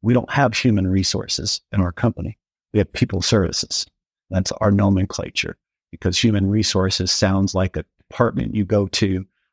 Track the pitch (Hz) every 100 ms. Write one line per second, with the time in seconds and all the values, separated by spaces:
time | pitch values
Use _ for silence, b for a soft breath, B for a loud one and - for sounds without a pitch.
0 | 107 123 - - 135 117 127 104 95 95
1 | 95 - - - - - _ 98 87 87
2 | 120 - - - _ _ _ 107 95 -
3 | - 95 87 113 90 - - - - _
4 | _ _ _ 95 92 - 110 101 101 95
5 | 95 - - - - - _ _ _ -
6 | - 92 120 104 98 107 107 101 95 -
7 | 90 - 98 95 95 95 92 - 76 _
8 | _ - 120 104 113 107 95 107 98 -
9 | 101 95 92 _ _